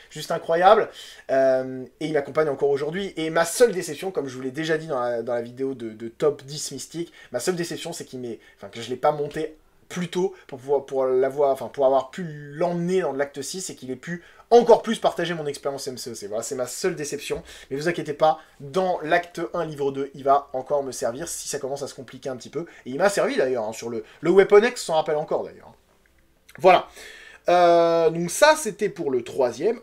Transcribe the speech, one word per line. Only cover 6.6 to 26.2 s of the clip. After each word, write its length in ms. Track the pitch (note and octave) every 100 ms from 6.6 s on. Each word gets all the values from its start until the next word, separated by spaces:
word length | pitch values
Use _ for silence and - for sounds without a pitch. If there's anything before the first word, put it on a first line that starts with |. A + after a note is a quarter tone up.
| -
mystique, 420 | C3+ - D#3+ E3+ - -
ma 80 | B2
seule 180 | F#3 F3
déception, 360 | E3+ D3+ E3
c'est 120 | E3+ C#3
qu'il 160 | B2+
m'est, 180 | B2 A2 - -
enfin, 120 | G2+
que 120 | A2
je 80 | A2+
l'ai 80 | B2+
pas 140 | D3+
monté 440 | D3+ D3 D#3 D#3 - _ _ -
plus 200 | F3+ F3
tôt 240 | F3+ F#3 - -
pour 120 | C3
pouvoir, 260 | C3 C#3 C3+
pour 200 | C3+ C3
l'avoir, 460 | B2+ C3 C#3 C#3
enfin, 160 | C3+ A#2
pour 180 | - C3
avoir 260 | C3+ B2+
pu 120 | -
l'emmener 760 | E3+ D3+ D3 C#3+ F3 F3 E3+ F#3
dans 100 | E3
l'acte 300 | C3+ C#3 C#3+
six 280 | C3+ F#3 F3+
et 60 | C#3
qu'il 160 | B2+
ait 40 | B2
pu 280 | - F3 - - -
encore 300 | A#3 A#3 A3
plus 160 | - A3+
partager 360 | F3 - E3+
mon 120 | E3+ D3
expérience 420 | C#3 C#3+ C3+ -
M 100 | B2
C 140 | -
E 20 |
C. 140 | A2+ G2+
Voilà, 140 | G#2+
c'est 140 | A2+ C3
ma 120 | B2
seule 280 | - F#3 D#3
déception. 480 | C#3+ C#3+ - D3 - - -
Mais 80 | C3+
vous 100 | D#3+
inquiétez 260 | E3+ D3
pas, 260 | C#3+ D#3 - - -
dans 400 | C#3 F3 F#3 E3+
l'acte 400 | D3+ E3+ - - E3+
un, 120 | F3 D#3+
livre 260 | C#3+ C#3
deux, 180 | C3+ C#3 C#3+
il 80 |
va 260 | C3+ C#3+ -
encore 300 | C3 B2+ D3
me 80 | C3+
servir 360 | A#2+ A#2+ B2+ E3+
si 200 | - -
ça 120 | C#3
commence 240 | B2+ C#3+
à 40 | C#3
se 60 |
compliquer 360 | - B2 C3 C#3
un 80 | B2+
petit 120 | A2+
peu. 160 | C#3+ E3+ - A#2+
Et 60 |
il 60 | C3+
m'a 120 | G3
servi 260 | G3 F3+ C4+
d'ailleurs, 300 | C3 B2+ G#2+
hein, 80 |
sur 160 | A#2 A#2
le, 140 | A#2 - -
le 100 | D#3+
Weapon 320 | F#3+ F#3+ G#3
X, 200 | A#3+ A#3+
s'en 120 | - D#3+
rappelle 220 | D#3 D3+
encore 260 | - D3+
d'ailleurs. 300 | F#2 - - - _ _ _ _